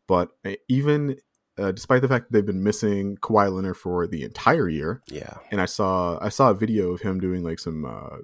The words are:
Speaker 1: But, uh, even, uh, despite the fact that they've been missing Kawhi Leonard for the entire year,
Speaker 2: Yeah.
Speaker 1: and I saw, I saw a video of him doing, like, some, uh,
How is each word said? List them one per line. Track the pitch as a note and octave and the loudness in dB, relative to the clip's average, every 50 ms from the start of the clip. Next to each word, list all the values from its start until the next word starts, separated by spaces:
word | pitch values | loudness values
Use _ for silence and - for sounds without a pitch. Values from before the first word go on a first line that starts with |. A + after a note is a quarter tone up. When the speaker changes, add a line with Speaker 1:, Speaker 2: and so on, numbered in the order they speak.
| _ | _
Speaker 1:
But, | - F#2 F2 F2 - _ _ - | 2 2 2 2 0 _ _ -8
uh, | G2 G2 - _ - | -8 -8 -8 _ 0
even, | B2+ C3+ C#3+ D3 D3 D3 D3 C#3 C3 - _ _ _ _ _ _ - | 0 2 4 2 2 2 0 -2 -4 -8 _ _ _ _ _ _ -6
uh, | - G2+ G2 F#2 | -2 -2 -2 -2
despite | - - - B2+ B2+ C3 | -4 0 2 4 4 4
the | |
fact | B2 C3 A#2 - | 4 2 0 0
that | - | 2
they've | A#2+ G#2+ G2 | 2 2 2
been | G#2 F#2+ F#2+ G2 | 2 -2 0 0
missing | G#2 G#2 - A2+ G#2 G2+ G2 G2 G2+ G2+ | 0 0 2 0 0 0 0 -2 -4 -6
Kawhi | - - - A2 G#2 G2+ G2 F#2 | -6 -4 2 4 4 4 4 0
Leonard | F#2+ F#2+ F#2+ F2+ | -2 -4 -4 -6
for | - - F2+ F2+ F2 E2+ | -6 -6 -4 -2 -2 -2
the | - - D2 B1+ | -2 -4 -6 -8
entire | - - - - A#2 D#3 E3 G#2+ E2+ | -8 -8 0 2 2 4 4 2 0
year, | D#2 D2 D2 E2 - - _ | -2 -2 -2 -4 -6 -8 _
Speaker 2:
Yeah. | - - - - A1 - - - - | -14 -14 -12 -12 -14 -16 -18 -12 -6
Speaker 1:
and | G#2+ G2 | -2 -2
I | F2+ | -2
saw, | - - - G2+ F#2 F#2+ F#2 F2+ F2 E2 - F#2 | -2 0 0 0 0 2 0 0 -2 -4 -4 -6
I | B2 | -6
saw | - - C#3 A#2 | 2 4 4 4
a | G2+ | 4
video | G2 A2+ A#2 A2 G#2 F#2 F2 F2+ | 4 0 0 0 0 0 0 -2
of | F2 | -4
him | - G2 F#2+ F#2 | -4 -2 -2 0
doing, | F#2 F#2 F2+ F2+ E2+ | -2 -2 -2 -2 -4
like, | E2 E2 - | -4 -6 -6
some, | - E2+ D#2+ D#2 D2 | -6 -8 -6 -6 -8
uh, | B1 G#1+ G1+ - - - - | -8 -10 -12 -12 -14 -14 -16